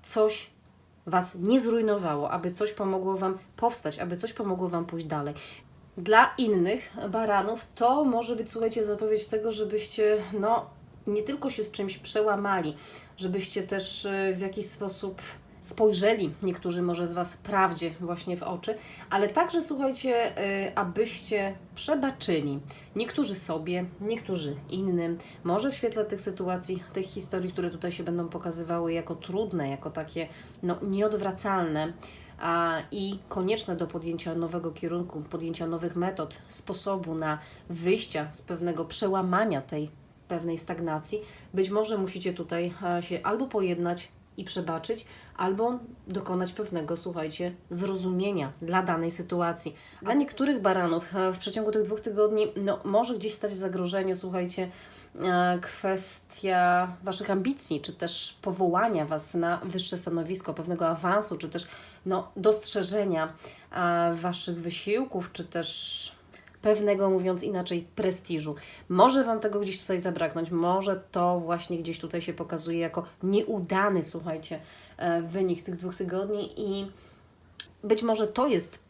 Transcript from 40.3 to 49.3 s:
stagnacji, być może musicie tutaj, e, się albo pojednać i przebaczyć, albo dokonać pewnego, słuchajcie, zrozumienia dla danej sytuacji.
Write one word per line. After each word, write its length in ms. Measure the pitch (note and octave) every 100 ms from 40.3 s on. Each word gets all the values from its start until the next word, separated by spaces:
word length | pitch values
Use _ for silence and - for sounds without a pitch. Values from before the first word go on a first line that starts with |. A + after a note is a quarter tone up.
| E3+ E3+ E3
stagnacji, 640 | - E3+ E3+ D#3 D#3 G#3 - - -
być 160 | F#3 F#3+
może 280 | G#3 A3 G#3+
musicie 360 | F#3+ F#3 F3+
tutaj, 400 | F3 E3 E3+ F3 F3
e, 200 | F#3 F3
się 160 | F3 F3
albo 240 | E3+ A3 C4
pojednać 640 | G#3+ F#3 F3 F3 F3 - - - -
i 60 |
przebaczyć, 640 | F3+ F#3 E3+ D#3+ - A3+ - - - -
albo 420 | F#3 G3 A#3 B3 - - -
dokonać 460 | F#3+ F#3 F3+ F3+
pewnego, 440 | - G#3 F3 D3+ E3+
słuchajcie, 560 | F#3 E3 D#3 D#3 F3 F3 -
zrozumienia 840 | F3 F#3+ F#3+ F#3 F3+ G3 F#3+ C3+ -
dla 220 | E3+ F#3
danej 280 | F3+ E3 E3+
sytuacji. 640 | E3+ F3+